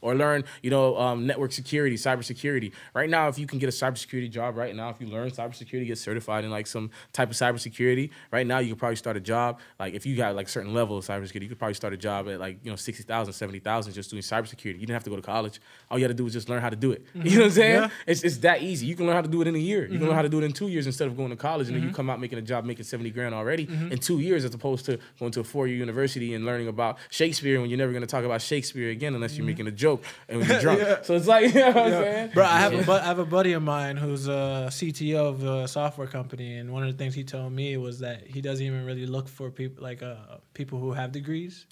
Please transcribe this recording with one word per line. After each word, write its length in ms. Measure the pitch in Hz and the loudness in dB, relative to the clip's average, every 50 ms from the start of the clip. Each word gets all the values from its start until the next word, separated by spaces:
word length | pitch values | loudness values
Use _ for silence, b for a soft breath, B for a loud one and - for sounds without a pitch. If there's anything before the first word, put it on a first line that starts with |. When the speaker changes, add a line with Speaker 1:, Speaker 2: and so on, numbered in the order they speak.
Speaker 1:
or 140 | - 117 127 | -4 0 2
learn, 280 | 135 147 147 147 143 135 B B B - | 2 4 4 2 0 -2 B B B -2
you 80 | 123 | 2
know, 260 | 139 135 131 131 123 - | 4 6 6 4 4 4
um, 300 | 123 123 123 120 120 135 | 2 0 0 0 0 0
network 240 | 135 123 139 127 | 0 0 -2 -4
security, 440 | - - 127 - 151 147 147 135 120 107 | -4 -6 -6 -2 0 0 2 2 0 0
cybersecurity. 720 | - 135 131 123 117 - 120 - - 143 143 131 113 95 B B B B B | 0 0 0 0 -2 -6 -10 -6 -4 -2 -2 -2 -2 -4 B B B B B
Right 140 | 123 147 160 | 0 0 2
now, 180 | 165 165 156 147 | 4 4 4 2
if 100 | 131 139 | 0 -2
you 80 | 147 | -6
can 140 | 139 - 135 | -6 -4 -2
get 80 | 139 131 | -2 -2
a 20 | |
cybersecurity 580 | 127 - 131 131 127 117 - - - 127 123 120 | -2 0 -2 -2 -2 -4 -8 -6 -6 -6 -6 -6
job 260 | 110 117 117 123 110 117 | -4 -4 -4 -4 -4 -4
right 180 | 120 117 95 | -6 -6 -6
now, 140 | 107 113 120 | -8 -8 -10
if 100 | 113 - | -10 -10
you 60 | 127 110 | -12 -8
learn 220 | 107 113 120 127 | -6 -6 -6 -6
cybersecurity, 560 | 131 127 117 120 123 - 120 - - 127 123 | -6 -6 -8 -8 -10 -12 -14 -8 -6 -6 -4
get 140 | 117 113 110 | -4 -6 -6
certified 440 | - 101 110 113 110 - 107 107 107 | -4 -4 -6 -4 -4 -2 -2 -2 -2
in, 40 | 110 | -4
like, 140 | 107 107 107 - | -6 -6 -6 -6
some 220 | - 113 110 107 B B B B - | -6 -8 -8 -8 B B B B -2
type 160 | - 127 113 | 0 0 0
of 60 | 113 | 0
cybersecurity, 720 | - 127 123 120 117 - 113 107 - 123 127 127 131 139 151 B B B B | 2 2 2 2 0 -6 -10 -4 0 2 2 2 2 0 -4 B B B B
right 140 | - 120 131 120 | -2 -2 0 2
now 100 | 127 131 | 0 0
you 100 | 127 117 | 0 -2
could 100 | 110 107 | -2 -2
probably 160 | 131 117 113 | -2 -2 -2
start 220 | 107 - 120 107 104 | -2 -4 -6 -6 -4
a 20 | |
job. 380 | 92 110 113 120 120 120 117 B B B B _ | -4 -2 0 0 0 0 -2 B B B B _
Like, 140 | 98 95 87 | -8 -8 -8
if 120 | 101 - | -8 -6
you 100 | 135 135 | -4 -2
got, 200 | 120 117 104 101 | 0 0 0 -2
like, 140 | 98 98 - | -4 -6 -6
certain 240 | - 120 98 101 107 | -6 -8 -6 -2 0
level 240 | 120 117 104 107 98 | 0 0 0 -2 -4
of 80 | 92 | -6
cybersecurity, 380 | - 98 101 98 92 - 104 98 | -6 -6 -6 -6 -8 -10 -10 -10
you 60 | 107 | -10
could 100 | 123 - | -8 -6
probably 160 | 117 110 101 | -4 -4 -4
start 180 | - - 104 98 | -4 -6 -8 -8
a 40 | 90 | -6
job 300 | 98 107 101 98 98 101 | -4 -4 -4 -4 -4 -6
at, 120 | 98 90 | -8 -8
like, 180 | 92 95 92 104 - | -8 -10 -10 -10 -10
you 60 | 117 | -10
know, 40 | 107 | -10
sixty 280 | - - - 104 - 104 | -8 -8 -10 -10 -10 -8
thousand, 300 | - 113 113 113 110 - | -4 -4 -2 -2 -4 -6
seventy 260 | - 110 95 95 95 | -8 -8 -8 -8 -8
thousand 340 | - 107 110 113 107 104 92 | -4 -2 -2 -2 -2 -4 -10
just 160 | 101 95 - | -12 -12 -10
doing 140 | 110 104 92 | -10 -10 -6
cybersecurity. 420 | - 110 113 110 107 - - - 104 90 | -2 -2 -2 -2 -4 -10 -12 -10 -10 -8
You 60 | 87 | -8
didn't 140 | 107 113 117 | -6 -6 -6
have 100 | 117 117 | -6 -4
to 60 | - | -6
go 40 | 101 | -8
to 60 | 98 | -8
college. 400 | 95 - 101 113 107 107 - - B B B B B B | -8 -4 -4 -4 -4 -4 -8 -12 B B B B B B
All 80 | 120 127 | -2 0
you 40 | 131 | 0
had 40 | 123 | 0
to 40 | 120 | 0
do 80 | 117 123 | -2 -4
was 100 | 117 113 | -4 -4
just 160 | 120 107 - | -6 -6 -4
learn 120 | 123 120 | -4 -4
how 80 | 120 120 | -2 -4
to 60 | 110 | -2
do 160 | 107 127 135 | 0 0 0
it. 140 | - - - - | 0 0 -6 -12
<laughs> 60 | - 180 | -10 -4
Speaker 2:
Mm-hmm. 80 | 165 170 | 2 8
Speaker 1:
You 80 | 190 | 8
know 60 | 233 | 10
what 40 | 226 | 10
I'm 60 | 208 | 10
saying? 300 | 170 202 226 220 185 202 | 8 8 8 8 8 6
Speaker 2:
Yeah. 80 | 220 220 B B B - | 6 2 B B B 0
Speaker 1:
It's, 160 | 170 170 - | 0 2 2
it's 140 | 170 139 117 | 0 0 4
that 220 | 143 170 175 135 147 | 6 6 6 6 2
easy. 220 | 185 185 139 117 139 | -2 -4 -2 -2 -4
You 80 | 175 | -2
can 100 | 175 175 | 0 2
learn 100 | 170 170 | 4 4
how 60 | 180 | 4
to 60 | 160 156 | 2 2
do 140 | 160 170 | 2 2
it 60 | 165 165 | 2 2
in 80 | 165 | 2
a 40 | 156 | 2
year. 220 | 156 185 214 202 139 | 0 2 0 0 0
You 40 | 92 | 0
can 120 | 190 170 | -2 0
learn 80 | 156 160 | 2 4
Speaker 2:
Mm-hmm. 60 | 160 | 4
Speaker 1:
how 60 | 160 151 | 4 4
to 60 | 147 | 4
do 100 | 156 156 | 2 2
it 40 | 151 | 0
in 60 | 151 139 | 0 -2
two 140 | - 208 202 | -2 -4 -2
years 200 | 180 160 139 135 | -2 -2 -2 -2
instead 200 | 127 - 156 135 | -2 -2 -2 -2
of 100 | 120 127 | -2 -4
going 120 | 135 123 | -4 -4
to 40 | 120 | -4
college, 320 | 110 - 147 165 156 135 120 | -4 -4 -2 -2 -2 -2 -2
and 80 | - | -2
then 80 | 156 160 | -2 -2
you 60 | - | -2
Speaker 2:
Mm-hmm. 60 | 190 | -2
Speaker 1:
come 140 | - 135 131 | -2 -2 -2
out 100 | 127 117 | -2 -4
making 180 | 127 120 127 117 | -4 -6 -6 -8
a 20 | |
job 220 | 110 110 127 120 113 | -4 -4 -4 -2 -2
making 200 | 120 120 113 110 | -4 -6 -8 -8
seventy 240 | - - 117 117 117 | -8 -8 -6 -6 -6
grand 240 | 110 123 123 120 113 | -4 -4 -4 -4 -4
already 300 | 110 110 120 160 165 151 156 | -4 -2 -2 -2 -2 -2 -4
Speaker 2:
Mm-hmm. 240 | 165 156 160 175 | -4 -4 -4 -4
Speaker 1:
in 60 | 165 127 | -4 -4
two 220 | - - 175 170 | -2 0 0 0
years, 260 | 147 180 185 156 131 | 2 2 2 2 2
as 80 | 123 110 | -2 -6
opposed 320 | 117 - 139 131 127 131 | -4 -2 -2 -2 -2 -2
to 140 | - 123 113 B B B _ | -4 -4 -4 B B B _
going 120 | 123 120 117 | -6 -4 -4
to 80 | 123 | -4
a 20 | 113 | -6
four-year 320 | - - 143 131 127 123 123 | -4 -4 -2 -2 -2 -2 -2
university 560 | 123 117 113 127 139 135 135 135 120 117 117 | -4 -4 -2 0 0 0 0 -2 -4 -4 -4
and 120 | 110 113 | -4 -4
learning 220 | 120 123 120 117 113 | -2 -2 -2 -4 -4
about 280 | 110 117 117 113 107 B B B | -2 -2 -2 -2 -2 B B B
Shakespeare 500 | - - 160 165 160 - 143 139 135 131 | 0 2 2 2 2 0 0 2 2 2
when 100 | 120 120 | 2 0
you're 80 | 123 127 | 0 0
never 140 | 135 127 | 0 0
gonna 140 | 123 123 120 117 | 0 -4 -4 -4
talk 160 | - 131 120 | -2 -2 0
about 180 | 123 117 117 | 0 -2 -2
Shakespeare 480 | - - 151 143 131 - - 131 120 117 | -2 -2 -2 -2 -2 -4 -6 -4 -4 -4
again 240 | 113 113 147 147 135 | -4 -4 -4 -4 -2
unless 200 | 117 117 110 - 151 | -2 -4 -4 -4 -4
you're 40 | 110 | -2
Speaker 2:
Mm-hmm. 200 | 110 107 - 107 | -2 -2 -2 -4
Speaker 1:
making 20 | 107 | -6
a 40 | |
joke 320 | 104 101 139 156 143 - B B B B B - | -4 2 4 4 4 2 B B B B B -6
and 100 | 117 117 | -2 0
when 100 | 190 - | 4 4
Speaker 2:
<laughs> 0 | |
Speaker 1:
you're 100 | 262 240 | 4 4
drunk. 180 | - 160 196 202 | 6 6 6 6
Speaker 2:
Yeah. 220 | 208 208 196 - | 6 4 2 2
Speaker 1:
So 140 | - - 170 | 2 2 2
it's 120 | 170 165 202 | 4 6 8
like, 180 | 226 226 220 | 8 8 8
<laughs> 80 | 247 - | 8 8
you 60 | 269 | 8
know 80 | 262 254 | 8 10
what 100 | 247 240 | 8 8
I'm 140 | 233 226 | 6 6
Speaker 2:
Yeah. 100 | 214 175 | 4 4
Speaker 1:
saying? 300 | 196 202 208 220 226 220 - | 2 2 0 -2 -4 2 6
Speaker 2:
Bro, 120 | 180 190 | 6 8
I 140 | 180 170 170 | 8 8 8
have 140 | 196 208 - | 6 6 4
a 40 | - | 4
Speaker 3:
Yeah. 60 | 190 | 4
Speaker 2:
bu-, 80 | 160 190 | 6 6
I 60 | 196 160 | 4 4
have 140 | 175 175 180 | 2 0 0
a 60 | 175 | 0
buddy 280 | 160 170 185 190 185 175 | 2 2 4 4 4 4
of 100 | 160 156 | 2 2
mine 340 | 151 147 147 143 139 139 143 | 0 0 0 -2 -4 -4 -4
who's 300 | 147 147 143 135 135 139 | -2 -2 -2 -2 -2 -2
a 420 | 139 139 135 135 135 135 131 127 | 0 0 0 0 -2 -2 -4 -4
C 200 | 131 - 180 165 | -4 -4 -4 -4
T 240 | 143 - 151 151 156 151 | -4 -2 -2 0 2 2
O 80 | 147 147 | 2 2
of 160 | 135 135 135 | 2 0 -2
a 240 | 135 131 131 131 127 | -2 -2 -2 -2 -2
software 400 | - 147 147 147 147 143 135 131 | -2 -2 -2 -2 -2 -4 -8 -8
company, 500 | - 165 139 127 - 123 123 120 120 120 | -6 -8 -8 -8 -10 -10 -10 -10 -10 -10
and 140 | 120 123 | -10 -8
one 120 | 127 135 135 | -6 -4 -4
of 80 | 131 | -4
the 60 | 131 135 | -4 -4
things 160 | 139 131 131 | -6 -6 -4
he 100 | 139 135 | -6 -8
told 280 | 135 - 131 131 131 127 | -8 -8 -8 -8 -6 -6
me 220 | 131 139 143 135 131 | -4 -4 -4 -4 -4
was 220 | 127 123 123 120 | -6 -6 -8 -8
that 260 | 127 120 - - 92 - | -10 -10 -10 -12 -14 -12
he 140 | 131 135 | -10 -8
doesn't 240 | 135 139 135 131 135 | -6 -4 -4 -4 -4
even 200 | 135 131 131 127 | -4 -4 -4 -4
really 200 | 127 131 127 127 | -6 -6 -6 -6
look 220 | 127 127 135 135 135 | -4 -4 -6 -6 -8
for 220 | - - 135 127 | -10 -12 -12 -12
peop-, 300 | 131 - 131 131 131 135 | -8 -8 -8 -8 -8 -10
like, 200 | 131 127 123 120 120 | -12 -12 -12 -12 -12
uh, 120 | 123 120 107 107 - - - - _ _ | -12 -12 -14 -16 -20 -20 -20 -20 _ _
people 260 | - 143 131 135 123 | -10 -10 -8 -6 -6
who 140 | 127 131 123 | -4 -4 -4
have 180 | 135 131 127 | -4 -4 -6
degrees 540 | 131 143 139 151 160 160 175 180 180 - - _ | -6 -8 -6 -6 -6 -6 -6 -10 -12 -16 -20 _